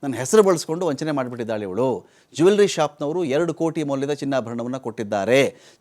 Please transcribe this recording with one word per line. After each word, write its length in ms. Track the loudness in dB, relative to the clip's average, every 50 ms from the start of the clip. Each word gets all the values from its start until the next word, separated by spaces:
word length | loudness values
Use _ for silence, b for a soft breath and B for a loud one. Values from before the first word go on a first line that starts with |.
| -6
ನನ್ನ 120 | -6 -6
ಹೆಸರು 280 | -6 -4 2 4 6 6
ಬಳಸ್ಕೊಂಡು 420 | 6 4 0 0 -6 -6 -4 -2
ವಂಚನೆ 260 | -2 -2 -2 -4 -4
ಮಾಡಿಬಿಟ್ಟಿದ್ದಾಳೆ 500 | -4 -4 -4 -6 -6 -8 -6 -4 -4 -4
ಇವಳು. 440 | -4 -6 -2 0 0 0 0 -2 -6 b b b b b _
ಜ್ಯುವೆಲ್ಲರಿ 320 | 2 4 4 6 6 4 2
ಶಾಪ್ನವರು 560 | 4 0 -2 -2 -2 _ -6 -4 -2 -2 -2
ಎರಡು 300 | 0 0 0 0 0 -2
ಕೋಟಿ 300 | -2 -2 -2 -2 -2 -4
ಮೌಲ್ಯದ 300 | -2 -2 -2 -2 -4 -4
ಚಿನ್ನಾಭರಣವನ್ನು 680 | -4 -4 -2 -2 -2 -2 -2 -6 -6 -6 -6 -6 -6
ಕೊಟ್ಟಿದ್ದಾರೆ. 760 | -8 -8 -6 -6 -6 -2 -2 -2 2 4 4 4 4 4 b b b b b b